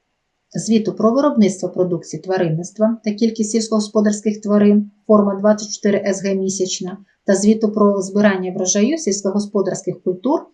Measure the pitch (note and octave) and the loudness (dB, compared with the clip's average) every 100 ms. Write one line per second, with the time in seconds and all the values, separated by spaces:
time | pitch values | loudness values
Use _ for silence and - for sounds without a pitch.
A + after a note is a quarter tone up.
0 | _ _ _ _ _ E3+ G#3+ A3 G#3 E3+ | _ _ _ _ _ -8 0 0 0 0
1 | G#3+ C4 C#4+ A#3 F#3+ - F3+ - F3+ E3 | 0 2 2 4 2 0 -6 -2 -2 -2
2 | - D#3 F#3 F#3 F3 D#3+ F3 - A3 A3+ | -6 -10 -4 -2 0 -2 -6 -2 -2 0
3 | A3 G#3 A3+ A3 G#3 A3+ G#3+ A3 G#3 A3 | -4 0 0 0 -2 -2 0 -2 -2 0
4 | G#3 G#3 A3 G#3 G3+ G#3 G#3 G#3 - _ | 0 0 -4 -4 0 4 4 4 0 _
5 | - G#3 G3+ F#3+ G#3+ G#3+ - - G3+ G3 | 2 4 4 2 2 0 -2 -6 -2 0
6 | G3+ F#3+ G3 G3 F#3+ - F#3 - F3+ G3 | -2 -4 -2 -2 -2 -4 -4 -6 -8 -12
7 | _ _ - F#3+ G#3 A3 G#3+ G#3 G3+ G3 | _ _ 0 2 4 2 2 2 2 2
8 | F#3 G3+ G#3 F#3+ F#3 G3 F#3 G3+ A3+ D#4+ | -2 2 2 2 -4 -4 -2 0 0 0
9 | A3 F#3+ G3 G3+ G3+ G3+ F#3 E3 - - | -2 -2 -2 -2 -2 -2 -2 -4 -6 -6
10 | F#3 F3+ B3+ D#4+ - | -6 -4 -2 -2 -4